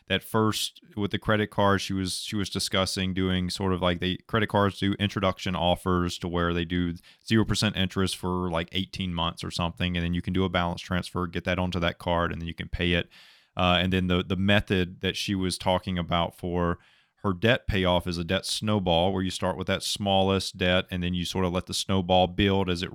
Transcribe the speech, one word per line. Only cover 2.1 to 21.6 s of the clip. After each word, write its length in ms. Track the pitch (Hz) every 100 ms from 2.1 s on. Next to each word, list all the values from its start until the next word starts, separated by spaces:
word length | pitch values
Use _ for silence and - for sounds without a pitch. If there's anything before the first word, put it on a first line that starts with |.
| -
she 160 | - 107
was 120 | 92
discussing 640 | 95 - 98 95 98 95
doing 380 | 92 92 92 90
sort 220 | - 95
of 100 | 87
like, 160 | 90 85
the 220 | 92 87 -
credit 180 | 113 104
cards 320 | 101 101 -
do 140 | 98 98
introduction 560 | 101 107 95 - 98 85
offers 600 | 87 87 95 90 87 -
to 120 | 90
where 260 | 87 85
they 100 | 87
do 300 | 85 90 87 85 - _ -
zero 180 | 113
percent 320 | 101 104 107 87
interest 400 | 92 98 92 -
for, 320 | 92 90 90
like, 160 | 82 87
eighteen 420 | 92 95 - 92
months 300 | 85 85 -
or 80 | 90
something. 460 | - 85 - 90 87
And 80 |
then 100 | 85
you 80 | 87
can 100 | 90
do 120 | 92
a 40 | 95
balance 320 | 90 87 90
transfer, 460 | - 90 - 92 87
get 160 | 90
that 160 | 92 90
onto 220 | 90 87
that 180 | 85 -
card, 320 | 90 85 85
and 100 | 82
then 60 | 85
you 80 |
can 140 | - -
pay 240 | - 87
it. 160 | 85 - - - _ _ -
Uh, 220 | 90 87
and 120 | 92
then 140 | 92 90
the, 160 | 90
the 140 | 90 92
method 640 | 98 104 - 95 90 92
that 160 | 92 -
she 180 | -
was 240 | 95 92 -
talking 400 | 95 92 95 90
about 380 | 82 87 85 -
for 420 | 90 87 85 87 _ _ _ _
her 120 | 104
debt 320 | 90 110 127 -
payoff 400 | 101 90 87 92
is 100 | 87
a 80 |
debt 220 | 85 95 -
snowball, 640 | - 107 107 90 82 92
where 100 | 95
you 80 | 92
start 280 | - 92 92
with 80 | 95
that 160 | 95
smallest 720 | - - 101 95 95 95 - 95
debt, 300 | 90 92 -
and 120 | 90
then 100 | 87
you 140 | 90 82
sort 180 | 98
of 80 | 90
let 140 | 87